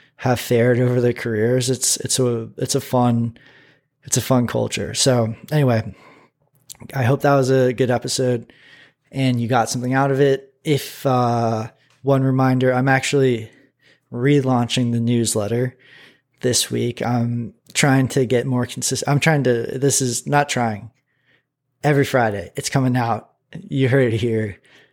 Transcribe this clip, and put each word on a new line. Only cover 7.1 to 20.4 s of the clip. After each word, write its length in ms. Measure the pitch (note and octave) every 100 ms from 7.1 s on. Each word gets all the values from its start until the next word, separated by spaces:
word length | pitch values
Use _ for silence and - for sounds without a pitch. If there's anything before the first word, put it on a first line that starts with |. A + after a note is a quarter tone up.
| C3+
that 140 | D3 C#3
was 160 | B2+
a 220 | C3+ B2+
good 180 | A#2+ B2+
episode 600 | B2 A#2+ - B2+ A#2+ - - - - - _ _
and 300 | - C3 B2
you 60 | A#2
got 200 | A#2+ A2
something 240 | B2+ B2+
out 160 | C3 C#3
of 120 | C3+
it. 320 | C#3 C3+ - _
If, 420 | D#3 C#3 - - C#3
uh, 640 | B2+ A#2+ A#2 A#2 A2 A#2 _ _ _
one 220 | C3 C3+
reminder, 500 | C3 C3 C3 B2+ B2+
I'm 140 | B2+ C3+
actually 640 | C3+ - C#3+ C3+ A#2 G#2+ _ _ _ _ _ _
relaunching 840 | A#2+ C3+ D3 C3 B2+ A#2+ - A#2+
the 80 | A#2
newsletter 760 | A#2 A#2+ A2+ A2 G2+ A#2 B2+ - _ - - _ _ _
this 300 | B2+ A#2 -
week. 300 | A#2 A#2 A#2+
I'm 500 | A2+ A#2+ A#2+ A#2+ A2+ - _
trying 340 | - D3 C3+ B2+
to 160 | - B2
get 220 | B2 C3
more 180 | B2 B2
consistent. 440 | - - C3 -
I'm 100 | C#3+
trying 240 | D#3+ C#3+
to, 340 | B2+ A#2 A#2 C3
this 240 | C#3 B2+
is 240 | C3 A2+ -
not 220 | C#3+